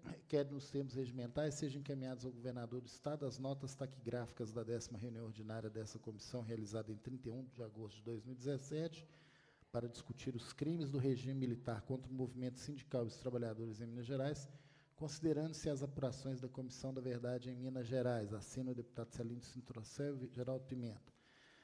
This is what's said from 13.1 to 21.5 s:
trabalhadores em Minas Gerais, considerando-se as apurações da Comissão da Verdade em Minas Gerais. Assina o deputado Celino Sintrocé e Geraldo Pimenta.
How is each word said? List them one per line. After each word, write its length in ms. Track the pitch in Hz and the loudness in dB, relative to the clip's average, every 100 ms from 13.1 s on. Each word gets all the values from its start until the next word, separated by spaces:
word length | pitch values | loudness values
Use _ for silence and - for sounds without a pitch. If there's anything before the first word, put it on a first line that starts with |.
| - | 0
trabalhadores 640 | 127 120 117 110 113 107 | 0 2 2 0 -2 -2
em 60 | 117 | -4
Minas 200 | 120 120 | -4 0
Gerais, 420 | 135 139 151 - - - - - - | 2 4 2 -4 -14 -20 -20 -20 -6
considerando-se 720 | 151 - 160 151 160 156 156 | -4 4 6 6 4 2 0
as 140 | 139 | 2
apurações 580 | 139 139 131 - 139 127 | 0 2 2 2 -2 -2
da 80 | 127 | -2
Comissão 460 | - 127 - 131 | -4 -6 -4 -2
da 80 | 131 | 0
Verdade 480 | 127 120 120 123 127 | 0 2 2 0 0
em 40 | |
Minas 320 | 123 131 131 117 | -2 -2 0 4
Gerais. 460 | 131 123 120 101 | 6 6 6 2
Assina 380 | 107 - 131 127 | -2 -2 -2 0
o 40 | |
deputado 380 | 123 117 - 113 | 0 -2 -6 -4
Celino 300 | - 113 120 | -2 -2 -4
Sintrocé 680 | - 127 - 117 107 - 143 | -6 -10 -8 -8 -6 0 0
e 200 | 139 123 | 2 -2
Geraldo 320 | 123 123 131 | 0 0 0
Pimenta. 480 | 135 127 120 101 - - - - - | 0 -2 -2 -4 -14 -20 -20 -20 -20